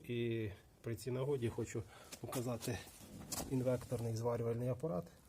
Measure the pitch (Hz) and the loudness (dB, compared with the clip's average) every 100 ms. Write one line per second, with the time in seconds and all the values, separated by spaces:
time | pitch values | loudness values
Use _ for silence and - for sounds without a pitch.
0 | - 120 117 113 107 95 - - 120 110 | 0 0 2 2 0 -4 -14 -8 -4 -4
1 | 131 127 135 139 117 - 110 117 - - | 0 0 2 2 2 0 -2 -2 -4 -10
2 | - - 117 131 120 117 - 95 - - | -14 -8 -4 0 0 0 -2 -2 -6 -14
3 | - - - - - 127 127 123 - 120 | -14 -12 -6 -4 0 2 4 4 2 0
4 | 117 113 120 117 117 117 123 123 160 175 | 2 2 2 4 2 2 2 2 0 0
5 | 170 - | -4 -12